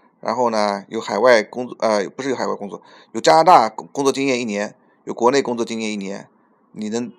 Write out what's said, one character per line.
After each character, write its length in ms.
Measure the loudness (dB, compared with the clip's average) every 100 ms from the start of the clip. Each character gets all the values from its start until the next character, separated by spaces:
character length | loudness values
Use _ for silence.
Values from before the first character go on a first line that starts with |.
| _ _
然 140 | -6
后 160 | -2 -2
呢， 340 | 0 0 -2 -6
有 120 | -10
海 180 | -6 2
外 240 | 6 4
工 240 | 2 -6 -10
作， 100 | -4
呃， 280 | -2 0 -2
不 120 | -8
是 80 | -8
有 60 | -6
海 100 | -6
外 80 |
工 140 | -8 -10
作， 140 | -16 _ -20 _
有 80 | -2
加 140 | 4
拿 100 | 4
大 240 | 8 6 6
工-， 200 | -2 -10
工 120 | -4
作 80 | -2
经 140 | 0 -2
验 120 | -2
一 40 |
年， 320 | -2 -4 -6 -10 _ _
有 100 | -12
国 160 | 0 2
内 120 | 2
工 140 | 0 -2
作 80 |
经 160 | -4 -6
验 120 | -6
一 40 | -6
年， 320 | -8 -12 -16 _ _ _ _
你 160 | -12 -6
能， 240 | -6 -8